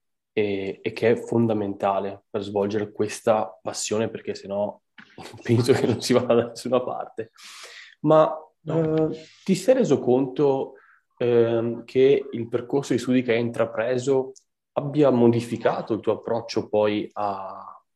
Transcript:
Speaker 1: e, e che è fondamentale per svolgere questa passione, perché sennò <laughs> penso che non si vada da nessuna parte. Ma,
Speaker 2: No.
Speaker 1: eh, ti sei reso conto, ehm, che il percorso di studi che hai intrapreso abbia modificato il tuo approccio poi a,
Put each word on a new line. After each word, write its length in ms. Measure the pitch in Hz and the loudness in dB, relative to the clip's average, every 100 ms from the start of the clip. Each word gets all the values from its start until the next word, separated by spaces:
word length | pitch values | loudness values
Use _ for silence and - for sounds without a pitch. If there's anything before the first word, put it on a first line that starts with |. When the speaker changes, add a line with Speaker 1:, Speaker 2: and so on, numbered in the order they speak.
| _ _ _ | _ _ _
Speaker 1:
e, 480 | - 104 98 98 92 | -2 -2 -2 -6 -6
e 100 | 110 | -8
che 180 | - 113 | 0 2
è 40 | 120 | 2
fondamentale 1120 | - 117 117 107 98 98 101 98 98 98 _ | 0 0 2 0 -4 -4 -2 -2 -4 -10 _
per 120 | 107 | -8
svolgere 500 | 98 101 101 107 104 | -4 -2 -2 -2 -6
questa 680 | - 104 - - 107 107 - | -4 -6 -2 0 0 0 -8
passione, 480 | 104 104 - 107 110 | -10 -8 -4 -2 -2
perché 260 | - - 202 | -6 -10 -10
sennò 440 | 95 98 104 - _ - - - | -6 -4 -4 -8 _ -20 -20 -20
<laughs> 240 | - 117 | -20 -12
penso 320 | - 117 120 | 0 2 4
che 140 | 120 - | 2 2
non 140 | 117 | -2
si 120 | - | 2
vada 200 | 120 123 117 | 2 4 2
da 120 | 113 | 0
nessuna 340 | - 120 123 | -6 -2 -2
parte. 480 | 123 - - - 113 _ - - - - - _ | -2 -8 -10 -12 -14 _ -20 -20 -20 -20 -20 _
Ma, 380 | 151 156 156 - - _ 156 | 4 4 4 0 -14 _ -4
Speaker 2:
No. 460 | 160 156 156 156 | -2 0 0 -2
Speaker 1:
eh, 160 | 151 - _ | -4 -14 _
ti 100 | - | -2
sei 220 | 185 - 262 | 0 4 4
reso 240 | 175 127 | 4 2
conto, 760 | - 127 139 - 143 135 - - _ _ _ - | 4 2 2 0 0 0 -4 -10 _ _ _ -4
ehm, 640 | 120 120 113 117 117 117 | 2 4 4 2 -2 -6
che 440 | - 131 135 139 - | -4 4 6 4 0
il 160 | 120 117 | -8 -6
percorso 460 | 120 - 139 139 | -6 -2 -4 0
di 60 | 123 | -2
studi 220 | 127 127 | 2 0
che 120 | 123 | 2
hai 60 | 113 | 0
intrapreso 920 | 117 117 113 - 113 127 127 135 131 - _ _ _ | 0 -2 -4 -2 -2 -2 0 0 -2 -10 _ _ _
abbia 360 | - 143 143 139 | -6 -4 2 4
modificato 840 | 123 120 117 - 107 123 - - | 6 6 4 0 -2 0 -2 -4
il 80 | 107 | -4
tuo 120 | 113 | -2
approccio 540 | 98 - 113 - 110 98 | -4 -2 -6 -4 -6 -2
poi 420 | 104 107 104 - | 0 2 0 -6
a, 680 | - 104 98 95 85 - - _ | -6 -6 -6 -10 -14 -18 -20 _